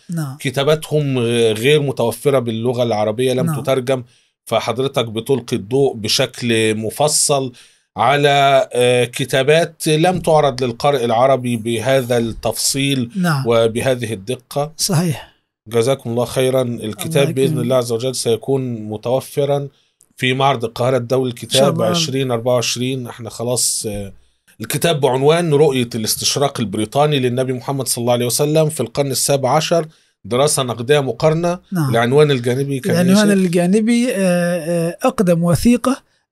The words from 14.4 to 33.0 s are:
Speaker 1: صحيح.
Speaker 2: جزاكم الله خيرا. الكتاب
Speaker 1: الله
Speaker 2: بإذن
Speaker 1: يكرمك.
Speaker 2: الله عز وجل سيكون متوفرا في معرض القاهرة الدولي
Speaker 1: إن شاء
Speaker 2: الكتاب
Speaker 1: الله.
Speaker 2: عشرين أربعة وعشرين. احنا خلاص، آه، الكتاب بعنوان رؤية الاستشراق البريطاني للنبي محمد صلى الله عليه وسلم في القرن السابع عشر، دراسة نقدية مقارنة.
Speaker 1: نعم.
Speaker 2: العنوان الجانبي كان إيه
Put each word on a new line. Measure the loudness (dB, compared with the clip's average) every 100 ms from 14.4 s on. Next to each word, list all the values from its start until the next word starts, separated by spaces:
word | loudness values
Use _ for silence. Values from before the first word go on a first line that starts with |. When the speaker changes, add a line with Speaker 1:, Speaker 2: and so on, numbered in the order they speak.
| -6 -6 -6 -4
Speaker 1:
صحيح. | -2 0 0 -4 -8 _ _ _ -4
Speaker 2:
جزاكم | 0 0 0 -2
الله | -4
خيرا. | -2 0 0 0
الكتاب | -2 -4 -8 -8 -2 0
Speaker 1:
الله | 2
Speaker 2:
بإذن | 2 0
Speaker 1:
يكرمك. | 0
Speaker 2:
الله | 0 0
عز | 0
وجل | -2 -4
سيكون | -4 -2 -2 0 -2 -2 -8
متوفرا | -8 -8 -2 -2 -2 -4 -2 -2 -4 _ _ _ _ -4
في | -2
معرض | 2 2 0
القاهرة | -4 -2 0 0
الدولي | 0 -2 -2
Speaker 1:
إن | -6
شاء |
Speaker 2:
الكتاب | -4 2 2
Speaker 1:
الله. | 2 0
Speaker 2:
عشرين | 0 -2 -2 -2
أربعة | -2 0
وعشرين. | 0 0 -4 -4 -6 -8
احنا | -12 -12
خلاص، | -8 -4 -2 -2 -4 -6
آه، | -8 -10 -14 _ _ _ -14
الكتاب | -6 -2 0 2
بعنوان | 2 2 4 2 2
رؤية | 4 4 2 -2
الاستشراق | -4 -4 -4 -2 0 -2 -2
البريطاني | -4 -4 -2 0 2 2
للنبي | 0 -2 -2
محمد | -4 -4 -6 -4
صلى | -4
الله | 0
عليه | 0 0
وسلم | 0 2 2 2
في | 0
القرن | -4 -2 -2
السابع | -2 0 0 2
عشر، | 0 2 0 -2 _ _ _
دراسة | -4 0 2 0
نقدية | -2 -4 0 2
مقارنة. | 0 0 0 2 -2 -4 -6
Speaker 1:
نعم. | -4 0
Speaker 2:
العنوان | 2 2 4 4
الجانبي | 2 0 -2 -2 -4
كان | 0
إيه | 2